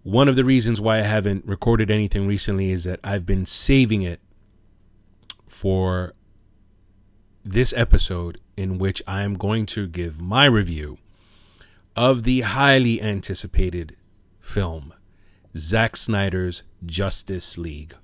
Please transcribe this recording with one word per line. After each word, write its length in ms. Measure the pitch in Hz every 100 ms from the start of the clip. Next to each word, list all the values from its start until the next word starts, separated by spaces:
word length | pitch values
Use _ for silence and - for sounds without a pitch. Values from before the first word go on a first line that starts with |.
One 260 | - 110 139
of 80 | 131
the 80 |
reasons 380 | 127 131 117 110
why 160 | 110 110
I 60 |
haven't 420 | 104 107 101 98 -
recorded 460 | 98 - 113 104
anything 340 | 107 104 101 98
recently 460 | 101 - 98 95
is 120 | 92 90
that 140 | 90
I've 240 | 95 101 87
been 180 | 98 90
saving 560 | - - 139 120 104
it 180 | 92 85 _ _ _ _ _ _ _ _ _ _ _ - _
for 680 | - 101 95 92 90 90 - _ _ _ _ _ _ _ _ _ _ _ _ 98
this 260 | 98 127 120
episode 640 | 113 - - 90 87 82 _ -
in 240 | 95 92
which 240 | 95 - -
I 160 | 95
am 160 | 101 95
going 300 | 98 113 104
to 180 | - 95
give 340 | 85 85 78
my 260 | 90 117 143
review 520 | 110 90 80 73 - _ _ _ _ _ _ - _ _ -
of 280 | 123 127
the 180 | 113 127
highly 580 | 110 135 139 135 120 113
anticipated 960 | 107 101 - 92 92 - 92 87 78 - _ _ _ _
film, 520 | - 104 90 82 71 - _ _ _ _ _ 85
Zack 400 | 80 110 113 -
Snyder's 640 | - 104 98 92 90 87 - _ 85
Justice 720 | 82 98 - - 92 - -
League 380 | 82 76 78 -